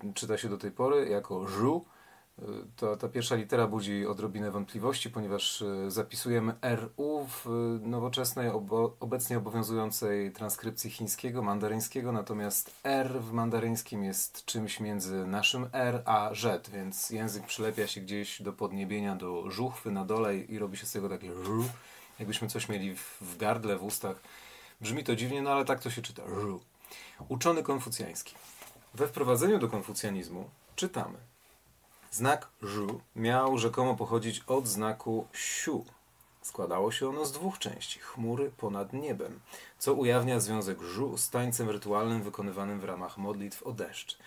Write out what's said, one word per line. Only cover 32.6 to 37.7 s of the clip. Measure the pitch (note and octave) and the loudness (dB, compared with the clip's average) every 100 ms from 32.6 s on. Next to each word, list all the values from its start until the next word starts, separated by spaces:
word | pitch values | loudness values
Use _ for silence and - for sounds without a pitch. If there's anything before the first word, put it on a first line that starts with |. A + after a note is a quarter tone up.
żu | G2+ G#2 G2+ - - A2+ | -4 -2 -2 -4 -8 0
miał | A2+ B2+ C3+ B2+ | 4 6 6 4
rzekomo | A#2 B2+ B2+ | 4 4 4
pochodzić | A#2+ G#2+ A#2 A2 G#2 - | 2 2 2 2 -4 2
od | B2+ A#2+ | 2 2
znaku | G2+ A2 A2 - A2+ - | 0 0 -2 -2 -2 -2
siu. | - - - E3 C#3+ - - _ _ - - | -6 -4 -2 -2 -2 -4 -18 _ _ -20 -14
Składało | - - F2 F2+ G#2+ | -10 -6 0 2 2
się | - C3+ | 2 0
ono | D3 C#3+ | 0 -2
z | |
dwóch | C#3+ F#3+ - | -2 -4 -2
części, | B2 | -6